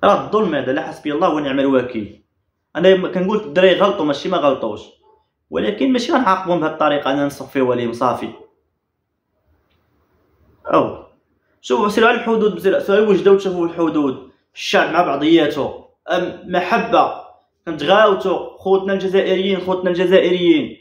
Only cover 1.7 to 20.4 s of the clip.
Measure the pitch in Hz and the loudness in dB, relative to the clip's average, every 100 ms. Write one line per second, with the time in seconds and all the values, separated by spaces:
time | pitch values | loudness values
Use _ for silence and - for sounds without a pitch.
1.7 | 131 120 110 101 - _ _ _ _ _ | 2 0 -6 -10 -14 _ _ _ _ _
2.7 | 147 180 185 180 185 185 214 - 151 185 | 0 4 4 2 -4 -2 -4 -2 2 4
3.7 | 170 196 - 151 143 190 180 147 131 113 | 4 2 0 -2 -2 -2 0 0 0 -4
4.7 | 104 - _ _ _ _ _ _ 156 208 | -8 -14 _ _ _ _ _ _ -4 -4
5.7 | 208 269 254 233 320 214 185 170 175 156 | -2 0 0 0 0 2 0 -2 -2 -2
6.7 | 156 151 143 139 143 143 139 127 139 127 | -2 0 0 -2 -2 -4 -6 -8 -2 0
7.7 | 123 120 113 127 113 110 - - _ _ | 0 -2 -2 -2 -2 -8 -14 -20 _ _
8.7 | _ _ _ _ _ _ _ _ _ _ | _ _ _ _ _ _ _ _ _ _
9.7 | _ _ _ _ _ _ _ _ _ - | _ _ _ _ _ _ _ _ _ -2
10.7 | 160 131 - - _ _ _ _ _ - | 0 0 -6 -18 _ _ _ _ _ -4
11.7 | 247 208 208 226 233 233 220 202 175 190 | -2 0 2 2 2 -2 0 0 0 0
12.7 | 175 - 202 214 180 175 196 196 180 170 | 0 2 2 4 2 4 4 2 -4 -4
13.7 | 165 165 151 139 120 - _ _ - - | -2 -2 0 -2 -4 -12 _ _ -14 -2
14.7 | 196 160 160 170 139 147 165 147 - 117 | 0 2 2 0 0 4 4 4 -2 -6
15.7 | - - _ - 180 170 - - 180 175 | -8 -18 _ -6 -4 -4 -10 -6 -4 0
16.7 | - - 160 143 - - - _ _ - | -2 0 2 2 -2 -16 -20 _ _ -12
17.7 | 156 147 196 220 190 190 170 - - 190 | -8 2 4 4 2 0 -4 -6 -10 0
18.7 | 190 190 196 185 190 - 185 196 190 180 | 0 0 -4 0 0 2 0 0 -2 -2
19.7 | 180 180 175 185 185 175 180 | -4 -2 -2 2 4 2 0